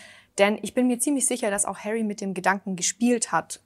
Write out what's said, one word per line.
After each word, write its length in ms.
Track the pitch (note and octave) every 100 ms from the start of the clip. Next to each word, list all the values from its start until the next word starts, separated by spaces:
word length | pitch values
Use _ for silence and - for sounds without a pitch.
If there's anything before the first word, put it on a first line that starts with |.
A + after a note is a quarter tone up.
| - - _ -
Denn 220 | G3+ G#3
ich 120 | G3
bin 140 | - B3
mir 120 | A#3+
ziemlich 260 | - C#4 -
sicher, 240 | B3 A3
dass 160 | G3+ G3+
auch 140 | G3
Harry 240 | G#3 A3+
mit 180 | G#3+ G#3
dem 120 | G3
Gedanken 420 | F#3 F#3 G3 F#3+ F3+
gespielt 560 | F3 - A#3+ A#3+ -
hat, 300 | D#3+ - -